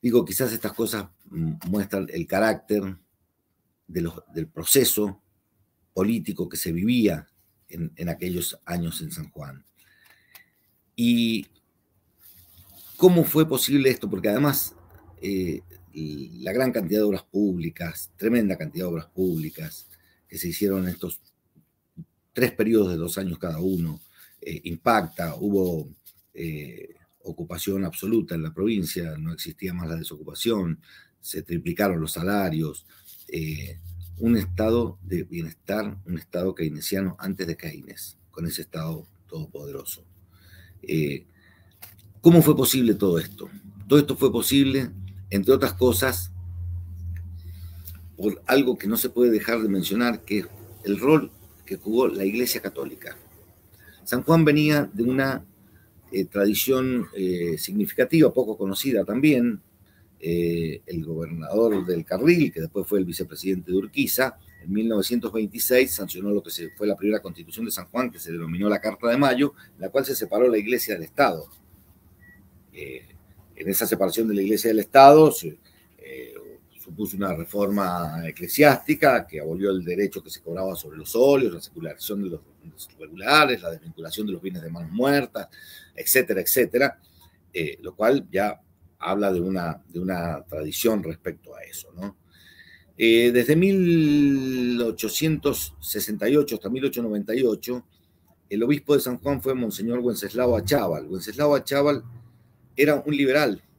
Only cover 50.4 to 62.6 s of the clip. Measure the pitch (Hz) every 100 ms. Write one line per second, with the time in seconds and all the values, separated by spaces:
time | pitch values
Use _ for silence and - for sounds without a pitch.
50.4 | 90 - - - - 101 127 156 120 -
51.4 | - _ - - 101 113 123 95 95 110
52.4 | 123 - 98 - 69 - - - - -
53.4 | - _ _ _ - - - 123 143 165
54.4 | 156 147 151 147 147 - 117 131 135 127
55.4 | - _ _ - _ _ _ 92 90 101
56.4 | 101 98 - 131 131 123 85 101 92 90
57.4 | 85 80 - 101 101 - 127 165 147 -
58.4 | 113 107 98 98 135 110 95 110 151 135
59.4 | 120 - _ _ - _ _ _ 82 85
60.4 | 85 85 82 - - 85 78 80 82 82
61.4 | 76 101 113 101 90 85 80 92 139 175
62.4 | 143 -